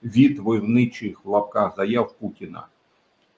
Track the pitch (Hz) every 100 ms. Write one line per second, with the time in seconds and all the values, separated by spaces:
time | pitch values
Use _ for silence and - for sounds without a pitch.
0 | 120 107 139 143 101 110 104 120 120 -
1 | 107 87 98 104 101 110 98 98 98 120
2 | 113 - 107 - 85 82 - _ _ _
3 | _ _ _